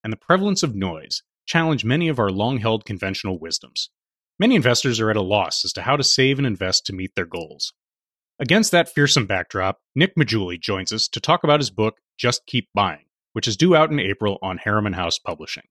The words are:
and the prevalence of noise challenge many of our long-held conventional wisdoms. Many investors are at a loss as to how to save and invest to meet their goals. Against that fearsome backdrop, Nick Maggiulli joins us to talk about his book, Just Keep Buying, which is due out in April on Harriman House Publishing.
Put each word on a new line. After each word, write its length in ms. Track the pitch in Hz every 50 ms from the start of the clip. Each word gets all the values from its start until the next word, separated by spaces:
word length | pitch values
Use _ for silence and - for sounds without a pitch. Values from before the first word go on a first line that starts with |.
| -
and 80 | 107 110
the 20 |
prevalence 480 | - _ - 175 185 196 208 190 - -
of 100 | 147 110
noise 480 | 98 95 92 82 78 73 - - - _ _ _ _ _
challenge 380 | - - 165 165 160 156 117 -
many 240 | 113 131 165 175
of 100 | 160 147
our 120 | 123 110 98
long-held 560 | 95 98 104 120 135 123 104 117 113 107 _
conventional 520 | - 107 87 - 95 95 - - 101 92
wisdoms. 520 | 82 80 82 - - - 64 62 - - - _ _ _ _ _ _ _ _ _ _
Many 160 | 190 247 262
investors 460 | 185 117 123 120 - - 135 120 110
are 80 | 110 110
at 80 | 107
a 40 | 107
loss 440 | 95 92 104 104 92 76 - - -
as 80 | 92 -
to 80 | -
how 160 | 85 120 139
to 60 | 143 131
save 340 | - - - 131 135 135
and 100 | 131 139
invest 380 | 127 104 - 98 92 92 - _
to 80 | - 98
meet 200 | 92 92 92 _
their 120 | - 90
goals. 480 | 85 90 85 82 76 73 73 - - _ _ _ _ _ _ _ _ _ _ _ _ _ -
Against 320 | 151 113 175 220 220 -
that 160 | - 170 165
fearsome 380 | - - 151 143 139 - 143 110
backdrop, 560 | 95 101 92 87 _ - 98 92 95 98 _ _ _ _
Nick 200 | 135 165 190 _
Maggiulli 460 | 165 143 101 113 110 95 87 87 -
joins 320 | - - 101 92 92 - 107
us 160 | 110 - -
to 100 | - -
talk 240 | - - 165 175 -
about 160 | 151 147 151
his 120 | 139 117
book, 260 | - - 107 110 - _ _ _ _
Just 280 | - - 123 120 - _
Keep 240 | - - 123 - _ _
Buying, 300 | 101 101 92 78 73 _ _ _ _ _ _ _
which 160 | 110 - 120
is 80 | 104
due 180 | - 156 185 170
out 160 | 156 156 160
in 80 | 156 143
April 400 | 92 95 101 _ 110 104 98 -
on 180 | - 95 92 85
Harriman 340 | - 107 104 107 104 104 92
House 260 | 90 90 85 - -
Publishing. 460 | _ - 85 78 - - - - - _